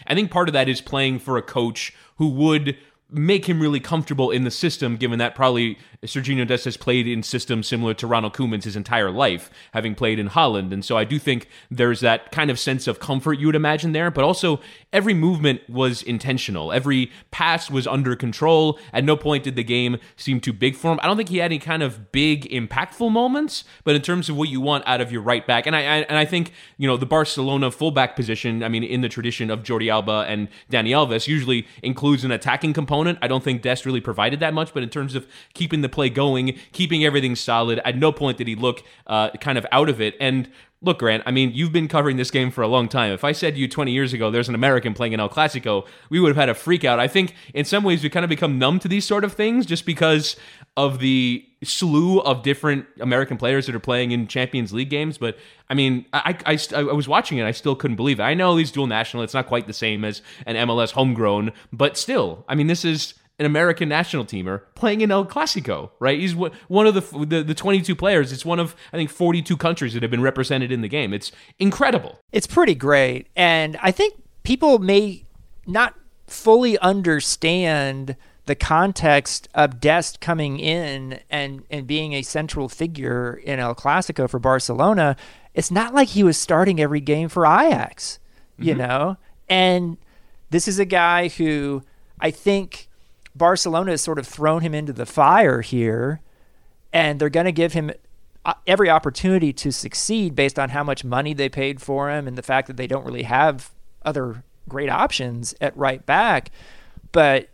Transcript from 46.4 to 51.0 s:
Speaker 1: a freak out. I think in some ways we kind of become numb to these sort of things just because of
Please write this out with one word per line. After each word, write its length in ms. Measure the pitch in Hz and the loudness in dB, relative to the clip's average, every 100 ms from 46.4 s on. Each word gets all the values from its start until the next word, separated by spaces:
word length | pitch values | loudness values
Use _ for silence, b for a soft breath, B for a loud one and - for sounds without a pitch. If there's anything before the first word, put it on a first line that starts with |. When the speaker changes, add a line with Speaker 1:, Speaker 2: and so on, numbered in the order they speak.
| 135 | 2
Speaker 1:
a 60 | |
freak 280 | 110 160 175 | 0 0 2
out. 140 | 139 120 | 4 2
I 100 | 131 | 2
think 260 | 190 180 - B | 2 0 -4 B
in 140 | 143 147 | -6 -2
some 180 | 202 | 0
ways 180 | 202 170 | 2 2
we 60 | 147 | 0
kind 160 | 175 | -2
of 60 | 170 | -2
become 280 | 151 160 131 | 0 0 2
numb 200 | 131 180 | 2 2
to 100 | 180 | 0
these 160 | 196 | -2
sort 200 | - 208 | 0 0
of 100 | 196 | 0
things 320 | 196 214 240 180 | 0 0 0 0
just 180 | 165 | -2
because 520 | - 160 160 156 147 - B B B - | -4 0 4 4 0 -6 B B B -2
of 220 | 139 131 | 0 0